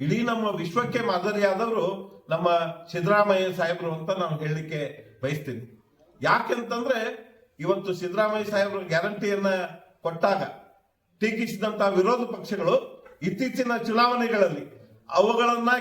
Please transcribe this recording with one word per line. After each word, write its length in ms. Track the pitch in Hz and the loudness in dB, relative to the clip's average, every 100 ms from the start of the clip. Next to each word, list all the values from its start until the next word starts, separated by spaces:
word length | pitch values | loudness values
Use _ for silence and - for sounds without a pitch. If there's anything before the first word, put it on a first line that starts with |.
ಇಡೀ 200 | 143 214 | -2 0
ನಮ್ಮ 340 | 240 226 214 185 | 0 0 -2 -2
ವಿಶ್ವಕ್ಕೆ 440 | 165 233 233 240 | -2 -2 -2 -2
ಮಾದರಿಯಾದವರು 1200 | 233 180 190 202 196 190 233 214 190 196 - - - | 0 0 0 2 2 2 0 0 -2 -4 -10 -18 -6
ನಮ್ಮ 200 | 160 175 170 165 - - | 0 2 2 2 -6 -10
ಸಿದ್ದರಾಮಯ್ಯ 640 | 180 170 208 208 190 185 | -2 4 4 6 4 2
ಸಾಹೇಬ್ರು 380 | 170 170 175 170 | 0 -2 -2 -4
ಅಂತ 180 | 160 160 | -4 -2
ನಾನು 280 | 185 175 151 | -2 -2 -2
ಹೇಳಲಿಕ್ಕೆ 720 | 156 156 - 151 139 - - - | -4 -4 -6 -6 -6 -10 -20 -8
ಬಯಸ್ತೀನಿ. 680 | 135 151 - 117 - - _ _ _ - | -6 -4 -6 -10 -12 -18 _ _ _ -2
ಯಾಕೆಂತಂದ್ರೆ 1080 | 151 185 - 240 233 233 254 233 233 - - - _ - | 2 2 2 -4 -4 -2 0 0 -2 -6 -14 -20 _ -4
ಇವತ್ತು 340 | 165 190 196 | 0 0 -2
ಸಿದ್ದರಾಮಯ್ಯ 520 | 180 175 196 214 214 208 | -4 -2 0 0 0 -2
ಸಾಹೇಬ್ರು 340 | 202 202 196 | 0 0 -2
ಗ್ಯಾರಂಟಿಯನ್ನ 680 | 185 160 196 208 202 196 196 185 175 - - _ | -2 0 0 -2 -2 0 0 0 -4 -10 -20 _
ಕೊಟ್ಟಾಗ 420 | 165 165 208 180 143 - - _ _ _ _ _ | -6 0 0 0 -2 -8 -20 _ _ _ _ _
ಟೀಕಿಸಿದಂತ 600 | 220 226 226 - 214 208 | -2 -2 -4 -2 -4 0
ವಿರೋಧ 540 | 202 185 190 247 233 196 | 2 4 4 2 -2 -8
ಪಕ್ಷಗಳು 680 | 180 196 170 254 - - - - | -6 -2 2 2 0 -12 -20 -8
ಇತ್ತೀಚಿನ 480 | 180 185 254 - 240 233 | -6 -2 -2 -2 -2 -2
ಚುನಾವಣೆಗಳಲ್ಲಿ 1120 | - 226 240 247 233 220 180 147 - - - - - | 0 4 4 4 0 2 2 2 -8 -16 -20 -20 0
ಅವುಗಳನ್ನ 600 | 170 208 233 240 240 233 247 | 4 4 4 4 2 2 2